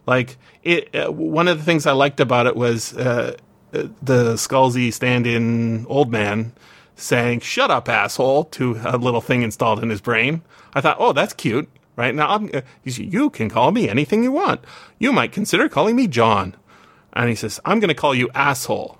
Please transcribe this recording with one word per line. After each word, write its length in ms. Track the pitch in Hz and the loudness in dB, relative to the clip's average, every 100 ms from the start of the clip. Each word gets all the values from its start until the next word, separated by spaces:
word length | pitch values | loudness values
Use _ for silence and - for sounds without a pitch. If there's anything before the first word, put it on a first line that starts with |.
| - | 0
Like, 300 | 127 123 - _ _ | 0 0 -8 _ _
it, 300 | - 170 - | -2 0 -2
uh, 160 | - 156 | -4 -4
one 340 | 156 160 156 175 | -4 -2 2 2
of 120 | 160 | 2
the 60 | |
things 220 | 151 165 143 | 2 2 2
I 60 | |
liked 260 | 135 143 143 | 4 2 2
about 260 | 131 123 123 | 2 2 2
it 100 | 120 | 2
was, 400 | 120 117 - - | 0 0 -4 -4
uh, 400 | 123 120 120 - _ _ _ | -2 0 -2 -6 _ _ _
uh, 120 | - - - | -6 -6 -6
the 320 | 131 127 117 | 0 2 2
Scalzi 580 | 110 - 135 131 123 123 | 0 0 2 4 2 -2
stand-in 960 | 110 123 123 120 117 117 117 117 113 120 | -2 0 0 2 0 0 0 0 -2 -2
Old 220 | 139 135 | 0 2
Man 420 | 117 101 107 113 - - - _ - | 0 -2 -2 -4 -10 -20 -20 _ -14
saying, 440 | - 127 120 120 | -2 0 0 -2
"Shut 300 | - - 254 | -4 -2 0
up, 180 | 147 - | 0 0
asshole," 560 | 113 104 - 131 139 165 | 0 0 0 2 2 0
to 320 | - 127 113 | -2 -4 -2
a 140 | 117 127 | -4 -2
little 220 | 123 117 | 0 -2
thing 220 | - 123 | 0 0
installed 400 | 120 - 120 107 | -2 -2 0 0
in 40 | 113 | -2
his 100 | 107 | -4
brain. 420 | - 113 120 165 - - - | -2 0 0 -4 -8 -20 -8
I 60 | 143 | -2
thought, 160 | 147 - | 0 2
"Oh, 140 | 240 | 2
that's 200 | 143 190 | 2 0
cute." 360 | - 131 113 160 _ _ - | -2 -2 -2 -4 _ _ -6
Right 160 | 120 | -4
now, 140 | 131 151 | 0 0
I'm, 200 | 208 214 | -2 -2
uh, 80 | 135 127 - | -8 -8 -12
he's, 140 | - 127 | -10 -8
"You 320 | 101 208 294 | -4 -2 -2
can 180 | - 110 | -2 -4
call 220 | - 131 | 2 2
me 180 | 220 156 | 2 0
anything 360 | 110 147 214 | 0 0 2
you 80 | 247 | 2
want. 280 | 285 392 - - - - - | 0 0 -2 -6 -20 -20 -4
You 140 | 254 | 0
might 180 | 220 117 | 2 0
consider 360 | - 220 175 285 | -2 -2 2 2
calling 260 | - 185 240 | 2 2 2
me 120 | 240 | 2
John." 480 | 117 113 104 95 - _ - - _ _ | 4 4 4 0 -8 _ -20 -20 _ _
And 160 | - 120 | -2 -2
he 60 | 113 | -2
says, 240 | 113 - | -6 -6
"I'm 140 | 151 208 | -2 0
gonna 140 | 202 | 2
call 220 | 151 147 131 | 0 0 2
you 140 | 123 | 0
asshole." 640 | - 143 131 - 101 - - | 0 0 0 -2 -4 -6 -14